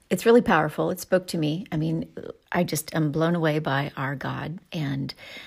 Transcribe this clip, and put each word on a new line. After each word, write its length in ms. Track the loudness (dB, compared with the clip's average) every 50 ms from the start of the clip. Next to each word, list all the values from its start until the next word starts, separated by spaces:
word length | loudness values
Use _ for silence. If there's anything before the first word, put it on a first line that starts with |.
| _ -4
it's 160 | -4 2 4
really 160 | 6 8 8
powerful. 480 | 6 6 4 4 2 2 0 -2 -2 -2
It 120 | -2 -4
spoke 260 | -2 0 0 0 0 -2
to 100 | -4 -2
me. 280 | -2 -2 -2 -4 -4 -4
I 40 | -4
mean, 320 | -2 -2 0 -2 -2 -4 -8 -12 -14 -14 -14 -16 _ _ _
I 140 | -2 0 0
just 320 | 0 -2 -4 -4 -4 -2
am 160 | 0 0 0
blown 240 | 2 2 2 2 2
away 240 | 2 2 2 2 0
by 320 | 0 0 0 0 0 -2 -4 -6
our 180 | -4 -4 -4
God. 440 | -6 -6 -6 -6 -6 -6 -8 -8 -10 -12 _
And 420 | -6 -4 -4 -4 -2 -4 -4 -6 -8 -12 -16 -18 -18 -18 -18